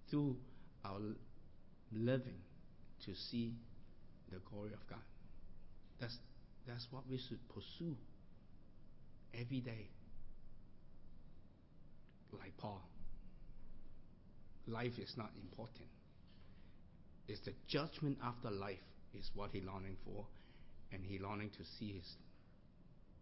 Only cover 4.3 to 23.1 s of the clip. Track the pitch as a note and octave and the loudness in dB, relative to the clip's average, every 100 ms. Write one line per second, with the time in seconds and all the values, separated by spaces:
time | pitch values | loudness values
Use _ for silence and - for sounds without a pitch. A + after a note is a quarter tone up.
4.3 | F2+ - G#2 G#2 G#2 - A2+ - - - | -4 -2 -2 -2 -2 -4 -4 -6 -8 -6
5.3 | - - - - - - - A#2 A#2 - | -4 -2 -2 -4 -4 -6 -2 -2 -2 -6
6.3 | - - - B2+ A#2+ - C3 C3 B2+ - | -8 -8 -6 -4 -2 -2 -2 0 0 2
7.3 | G#2+ - G#2 - - E3+ C3+ - - - | -2 -2 -6 -4 0 2 2 -2 -6 -8
8.3 | - - - - - - - - - - | -10 -8 -8 -8 -8 -6 -6 -6 -6 -4
9.3 | A#2 A#2+ C3 A#2+ A2 F#2+ - - - - | -2 2 4 4 0 -2 -6 -2 0 2
10.3 | - - - - - - - - - - | 0 -2 -2 -4 -6 -6 -6 -4 -4 -6
11.3 | - - - - - - - - - - | -6 -8 -12 -12 -10 -10 -8 -10 -12 -8
12.3 | G2+ G2 - G#2+ G2 F2 - - - - | -6 -6 -2 -2 -2 -4 2 4 4 0
13.3 | - - - - - - - - - - | -4 -4 -2 0 0 0 -2 -6 -8 -10
14.3 | - - - A#2 A2+ B2 A#2+ - B2 G#2 | -8 -6 -4 0 4 4 4 0 0 -2
15.3 | - F#2+ - A#2 - - - - - - | -2 -6 -4 -4 -6 -8 -10 -12 -14 -12
16.3 | - - - - - - - - - - | -10 -10 -10 -10 -10 -12 -12 -12 -8 -4
17.3 | G#2 - - - D3 D#3+ - D3 C3+ A#2+ | -2 -2 -4 4 6 6 6 6 6 4
18.3 | A#2+ A#2 G2 G2+ F#2+ - - - G#2 - | 2 2 4 2 0 -6 -10 -8 2 6
19.3 | G2+ G2+ G2+ F#2 F#2+ F#2+ F#2+ G2 G2+ G#2+ | 6 6 4 2 2 0 0 0 0 0
20.3 | - - - - - - G2 F#2+ F#2+ G2 | -4 -10 -10 -6 -6 -2 0 2 2 4
21.3 | G#2 G#2 - - - G#2+ F#2+ - - - | 4 2 0 -4 0 0 0 -2 -6 -10
22.3 | - - - - - - - - | -12 -12 -14 -14 -12 -12 -12 -12